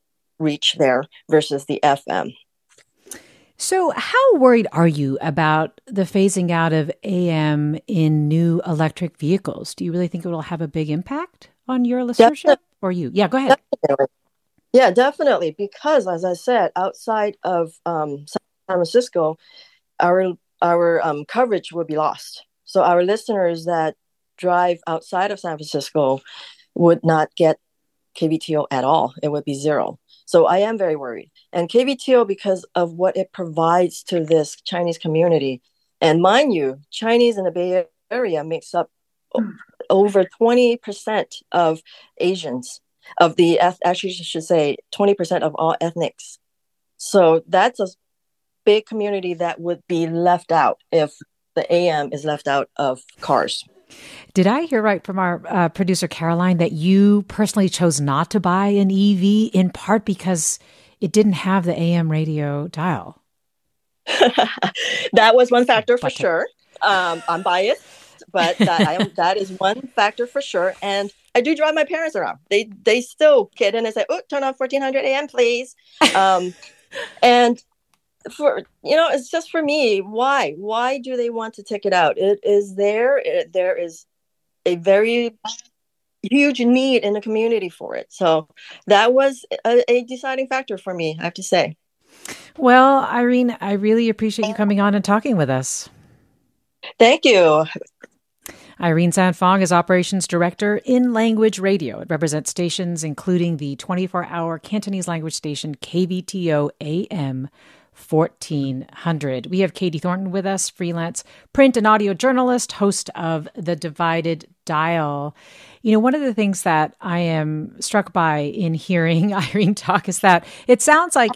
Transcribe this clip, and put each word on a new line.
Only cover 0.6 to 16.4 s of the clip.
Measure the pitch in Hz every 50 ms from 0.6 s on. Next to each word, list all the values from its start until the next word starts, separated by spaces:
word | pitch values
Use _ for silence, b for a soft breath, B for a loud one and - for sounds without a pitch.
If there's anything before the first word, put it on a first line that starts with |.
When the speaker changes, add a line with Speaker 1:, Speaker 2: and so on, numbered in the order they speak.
| - - - -
Speaker 1:
there | 151 127 127 127 139 - b b b b
versus | 160 151 147 - 143 139 139
the | - 143 - -
F | 147 143 139 - -
M. | - 90 65 - - _ _ _ _ _ _ _ _ _ _ _ _ _ _ B B B B B B B B B B B
Speaker 2:
So | - - 370 381 359 320 -
how | 240 - - - 508 539 539 427
worried | 294 262 254 240 233 196 -
are | - 160 170 165
you | 151 151 143 135 135 -
about | - 160 143 170 156 156 156 156 160 - _ _ _ -
the | 220 196 185
phasing | - - 196 196 196 - 190 180 170
out | 170 165 165 165
of | 156 156 147 160 - _ -
A | 202 185 180 180 170
M | 160 156 151 151 151 147 147 151 156 - - -
in | 214 165 160 156 156 151 151 147
new | 156 165 170 170 165 170 -
electric | 180 160 151 160 151 - - 180 160 _ -
vehicles? | 151 147 185 190 - - - - - - -
Do | - 180
you | 170
really | 165 175 180 165
think | - 170 165
it | 180
will | 170 160
have | 151 - 175 156
a | 165 147
big | - 160 156 147
impact | 147 170 180 - 269 302 349 - _ _ - _ _ _ _ -
on | 262 254 247
your | 240 247 254
listenership | 247 240 240 - 226 233 302 - -
Speaker 1:
Definitely. | 302 277 - _ _ _ -
Speaker 2:
or | - 185
you? | 185 180 156 120 -
Yeah, | 196 208 170
go | 254 262
ahead. | 269 247 269 - _ - - -
Speaker 1:
Definitely. | - 147 - - 269 - _ _ _ _ _ _ _ _ _ _ _ _
Yeah, | - 254 262 190
definitely. | 180 240 254 277 285 - 311 277 220 - 175 156 151 -
Because | 202 202 - - - 294 311 269 196 185
as | 175 165 185
I | 180 180
said, | 175